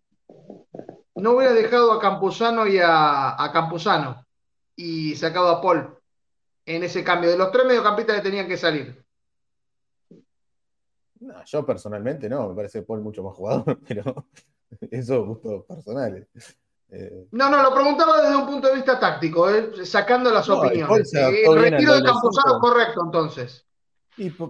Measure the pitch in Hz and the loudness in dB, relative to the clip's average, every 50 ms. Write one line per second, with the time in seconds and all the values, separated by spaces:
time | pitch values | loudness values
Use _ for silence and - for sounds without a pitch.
0 | _ _ _ _ _ _ - - _ - - - _ _ - - - - - - | _ _ _ _ _ _ -20 -20 _ -20 -20 -20 _ _ -20 -20 -20 -20 -20 -20
1 | _ _ - - 196 226 247 254 269 254 233 226 208 - 240 240 240 233 214 220 | _ _ -10 -4 0 2 2 4 4 4 4 4 2 2 2 4 4 4 2 2
2 | 214 196 185 - 190 190 - - 233 233 233 226 214 202 196 185 175 170 160 160 | 0 -2 -2 0 -4 -4 -2 -2 -2 -2 0 0 0 2 2 4 4 4 4 4
3 | 151 151 240 139 135 127 - - 143 147 - - 160 160 175 165 - 214 180 156 | 4 2 2 0 -2 -4 -4 -4 -6 -2 -2 -2 -2 -2 -6 -4 -2 0 0 0
4 | 147 131 123 - _ _ _ _ _ _ _ _ _ _ _ - 175 170 165 160 | -2 -6 -10 -14 _ _ _ _ _ _ _ _ _ _ _ -14 -10 -8 -6 -6
5 | 156 151 147 - - 165 160 180 180 175 170 - 190 185 170 151 127 - - _ | -6 -6 -6 -4 -6 -4 0 2 2 2 2 2 2 0 0 0 -2 -8 -16 _
6 | _ _ _ _ _ _ _ _ _ _ _ _ - 160 165 170 180 170 165 185 | _ _ _ _ _ _ _ _ _ _ _ _ -12 -8 -6 -6 -6 -6 -6 -4
7 | 165 185 175 170 170 170 175 185 190 190 190 247 254 262 247 226 - - 208 220 | -2 0 0 2 2 2 2 2 0 0 2 2 2 4 2 2 2 0 0 0
8 | 226 220 208 202 180 196 196 202 185 175 180 165 185 165 151 147 123 120 - _ | -2 -2 -2 -2 -2 -4 -6 -6 -6 -6 -6 -2 -2 -2 -2 -2 -8 -10 -18 _
9 | _ _ _ _ _ _ _ _ _ _ _ _ _ _ _ _ _ _ _ _ | _ _ _ _ _ _ _ _ _ _ _ _ _ _ _ _ _ _ _ _
10 | _ _ - _ _ _ _ _ _ _ _ _ _ _ _ _ _ _ _ _ | _ _ -20 _ _ _ _ _ _ _ _ _ _ _ _ _ _ _ _ _
11 | _ _ _ _ 240 269 - 90 - - - 151 143 - 117 95 - 104 104 101 | _ _ _ _ -20 -20 -20 -20 -16 -8 -8 -8 -6 -6 -8 -8 -8 -12 -12 -8
12 | 104 127 156 160 107 107 127 143 117 98 90 104 104 101 - 110 - - 113 107 | -8 -8 -8 -8 -8 -8 -6 -6 -6 -8 -8 -10 -12 -10 -10 -12 -10 -10 -10 -10
13 | 107 107 104 - 92 95 92 - 92 107 135 127 117 156 123 - - - 117 104 | -10 -12 -12 -12 -14 -14 -14 -10 -6 -4 -4 -4 -4 -4 -6 -8 -8 -10 -10 -8
14 | 101 135 123 147 - _ _ - _ _ _ _ _ _ 110 - 110 - - 127 | -8 -10 -10 -10 -16 _ _ -20 _ _ _ _ _ _ -20 -20 -16 -12 -10 -10
15 | 123 117 131 123 101 101 113 110 - 110 104 95 - - 185 156 - 104 117 139 | -6 -2 -2 -2 -2 -4 -8 -10 -10 -10 -10 -10 -12 -16 -20 -18 -14 -12 -8 -6
16 | 127 107 95 95 107 _ _ 117 - - _ _ _ _ _ _ _ _ 95 92 | -6 -8 -8 -12 -18 _ _ -20 -20 -20 _ _ _ _ _ _ _ _ -18 -16
17 | 95 92 - 92 92 - 214 240 269 277 294 285 269 262 262 277 277 294 285 262 | -16 -16 -16 -20 -18 -10 -4 -2 0 2 2 4 2 2 2 2 2 2 2 2
18 | 330 311 311 302 294 277 277 269 - - 285 262 247 262 269 262 - 262 247 247 | 2 4 4 4 4 2 2 0 -2 -2 -6 -2 0 0 0 0 0 0 0 0
19 | 220 180 156 143 165 156 165 170 175 190 208 220 220 220 - 190 185 175 - 202 | 0 -2 -2 -2 -6 -4 0 2 2 2 2 0 0 -4 -8 -12 -10 -4 -2 -2
20 | 202 - 247 247 254 247 220 196 - - 190 - 156 123 - 165 156 147 214 214 | 0 2 0 2 2 2 2 2 2 2 2 2 2 2 2 0 2 2 2 2
21 | - - - 143 135 131 - - 220 160 160 156 - 165 160 143 - 302 - - | 2 0 0 2 2 2 4 4 6 6 6 6 6 4 4 4 4 6 6 6
22 | 262 254 240 240 240 226 196 269 277 262 247 - 240 240 240 233 226 226 - 185 | 6 4 2 4 2 0 2 2 4 4 2 2 2 2 4 4 2 0 -2 -6
23 | 170 165 156 165 156 151 - 139 120 - - - _ _ _ _ _ _ _ _ | -6 -2 -2 -2 -2 -2 -6 -10 -12 -12 -12 -20 _ _ _ _ _ _ _ _
24 | _ _ _ - 202 180 151 - 165 | _ _ _ -10 -10 -10 -8 -10 -12